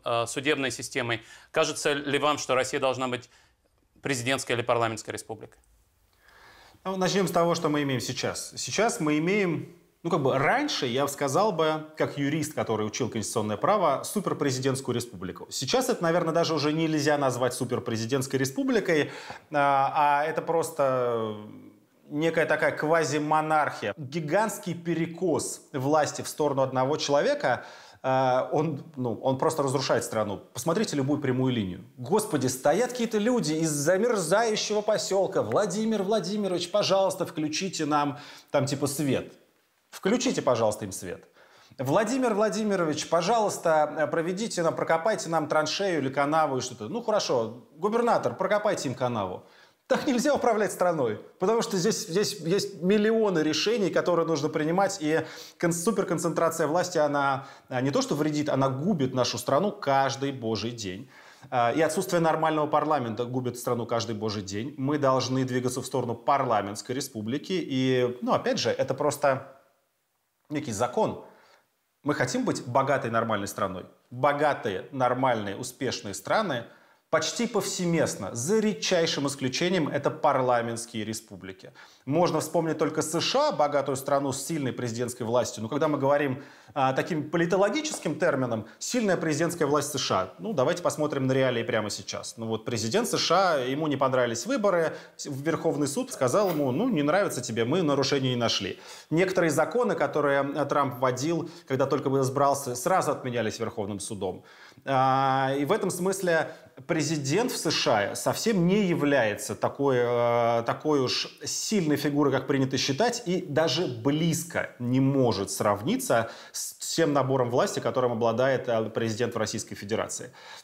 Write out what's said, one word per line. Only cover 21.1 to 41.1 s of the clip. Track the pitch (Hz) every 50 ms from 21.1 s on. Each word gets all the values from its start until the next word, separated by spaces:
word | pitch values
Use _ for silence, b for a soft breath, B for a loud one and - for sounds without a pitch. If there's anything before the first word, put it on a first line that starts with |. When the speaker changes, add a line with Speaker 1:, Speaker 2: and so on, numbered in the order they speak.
| 117 117 113 107 107 107 107 107 107 104 - - - - _ _ _ _ _ -
Speaker 2:
некая | 147 147 160 165 160 165 151
такая | 147 156 147 160 143
квазимонархия. | - - 156 151 165 165 156 135 147 151 151 151 156 156 156 156 160 151 143 - - - - 208 196
Гигантский | - 143 123 170 175 156 143 160 202 220 214 - - - 180 165
перекос | - - 170 165 160 165 170 - - 185 175 143 117 - - - - - _
власти | - 139 127 143 151 156 143 - - -
в | 120 -
сторону | - - 151 143 139 135
одного | 131 127 127 131 127 135 156 147
человека, | - - 143 143 175 254 294 285 - 139 120 107 B B B B B B B B - 131
а, | 131 131 131 131 127 127 - -
он, | 180 156 151 165 139 131 - - -
ну, | 131 127 120 107
он | - - 135 131 131
просто | 165 160 156 - 139
разрушает | 135 127 139 131 - 147 117 -
страну. | - - 110 107 104 98 92 - -
Посмотрите | - - - 160 170 214 220 - 151
любую | 143 135 139 147 -
прямую | - 131 123 127 127 131
линию. | 123 113 101 92 90 - - - -
Господи, | 131 123 120 185 214 202 - 160 139 127
стоят | 127 131 - - 147 156 202 254 240
какие-то | - - 226 226 - 214
люди | 202 240 254 233 160 151 156
из | 156 165 160
замерзающего | 151 143 139 160 185 190 226 254 240 202 165 151 185 214 233 226 214 - - - 208 214
посёлка. | 208 220 214 - - - 190 196 185 160 - 156
«Владимир | 117 104 120 175 214 190 165 214 220 226 220 196 190
Владимирович, | 190 220 214 165 180 208 214 202 185 180 165 175 -
пожалуйста, | - 208 175 131 185 196 190 180 180 - 165
включите | 165 - 151 156 147 151 - 190 190 165 - 160
нам, | 143 151 147 147 143 135 135 B B B B B _
там, | - 143 127
типа, | 131 143 135 147
свет». | 135 - - 151 139 120 90 - - - - _ _ _ _ _ _ _ _ _ _
Включите, | - - - 190 233 262 - 262 196 160
пожалуйста, | 127 143 123 113 113 107 104 - 110
им | 95
свет. | 92 - 98 90